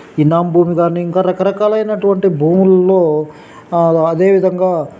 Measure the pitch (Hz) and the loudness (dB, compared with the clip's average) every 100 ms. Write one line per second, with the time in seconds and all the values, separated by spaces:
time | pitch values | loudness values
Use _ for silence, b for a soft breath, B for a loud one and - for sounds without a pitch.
0 | B - 151 165 175 165 170 170 170 170 | B -2 0 2 0 0 0 0 -2 -2
1 | 175 180 185 180 190 196 214 220 220 208 | -6 -4 -4 -2 -2 -2 -2 -2 -4 -2
2 | 196 190 190 156 151 180 190 185 180 190 | -2 0 0 0 0 2 4 4 2 2
3 | 165 151 151 B B B B 175 165 165 | 2 -2 -4 B B B B 0 2 2
4 | 160 165 185 196 185 180 185 170 143 | 0 0 2 2 0 -2 -2 -2 -6